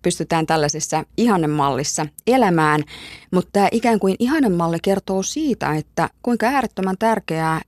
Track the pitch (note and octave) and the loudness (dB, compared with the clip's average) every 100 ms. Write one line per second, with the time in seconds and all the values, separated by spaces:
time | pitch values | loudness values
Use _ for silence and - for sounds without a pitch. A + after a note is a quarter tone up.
0 | F3 - D#3+ E3 D#3+ D#3+ D3 D3+ - D#3 | -4 -2 -2 -2 0 0 0 -2 -4 -4
1 | - - A#3 F#3 D#3 D3+ C#3 B2+ C#3+ - | -4 0 2 2 0 0 0 -2 -4 -4
2 | D3+ - - C4 G#3 E3 D#3 D3+ D3 - | -6 -6 0 4 4 4 4 2 -2 -12
3 | - - - F3+ - G3+ F#3+ A3+ A#3+ G#3+ | -20 -18 -2 -2 0 2 2 2 2 2
4 | G3 - A#3+ D#4+ B3 E3+ E3+ E3 G3 F#3+ | 2 0 0 2 2 2 0 -2 0 0
5 | - F#3+ F#3+ D4 D#4 G#3 C#3 D3+ - - | 0 -4 -4 -4 -2 -2 -2 -4 -4 -4
6 | D#3+ _ A#3+ A#3 A3+ A3+ A3 - F#3+ F#3+ | -4 _ -4 0 0 0 -2 -4 -4 0
7 | A3+ A3 - D#3+ D#3+ D#3+ | 0 0 -2 -2 -2 -2